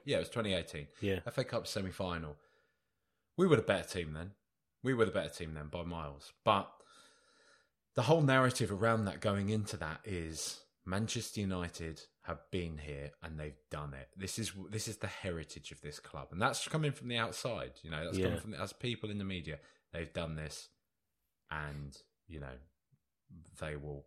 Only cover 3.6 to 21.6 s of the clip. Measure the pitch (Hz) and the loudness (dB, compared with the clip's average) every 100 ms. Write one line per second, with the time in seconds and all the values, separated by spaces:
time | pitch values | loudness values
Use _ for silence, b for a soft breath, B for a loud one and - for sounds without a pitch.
3.6 | 101 95 - 92 80 76 92 - _ _ | 8 2 2 -2 -2 -4 -8 -10 _ _
4.6 | _ _ 123 123 101 98 73 - 82 78 | _ _ 0 4 6 4 -2 -4 -6 -6
5.6 | 76 85 85 85 76 71 - - - 101 | -6 -6 -4 -4 -6 -10 -16 0 6 6
6.6 | - - b b b b b b b b | 4 -10 b b b b b b b b
7.6 | b b _ - 117 165 143 131 127 - | b b _ 0 6 8 8 8 6 4
8.6 | 107 98 113 113 101 73 107 101 98 107 | 0 4 4 6 2 0 2 2 2 2
9.6 | 104 92 78 80 107 90 80 78 - - | 0 -2 -4 -4 -4 -2 -2 -4 -6 -8
10.6 | - _ 92 95 110 120 - - 98 92 | -14 _ -2 0 0 -2 -4 -2 0 0
11.6 | 87 - 82 76 - _ - 76 - 92 | -2 -4 -8 -8 -14 _ -8 -8 -4 -2
12.6 | 85 78 73 71 71 - 82 78 76 69 | -2 -4 -8 -8 -8 -10 -10 -8 -8 -10
13.6 | - 73 73 67 67 92 95 - 104 98 | -10 -8 -6 -8 -12 -8 -6 -4 -4 -6
14.6 | 90 107 113 104 98 - 95 82 76 - | -8 -6 -6 -4 -6 -4 -4 -4 -6 -12
15.6 | - 76 73 - - 76 65 87 123 117 | -12 -12 -12 -12 -12 -12 -8 0 2 2
16.6 | - 156 147 127 123 120 113 - 127 98 | -2 0 0 -2 -2 0 0 -2 -4 -4
17.6 | 64 - 80 78 85 95 92 85 98 78 | -6 -10 -6 -4 -2 2 2 2 -4 -6
18.6 | 101 - 123 113 107 104 98 92 80 76 | -6 -4 -4 -4 -4 -4 -2 -4 -6 -8
19.6 | b b b 85 80 87 82 78 76 - | b b b -8 -4 -4 -4 -4 -6 -10
20.6 | - _ _ _ _ _ _ _ - 78 | -16 _ _ _ _ _ _ _ -8 -6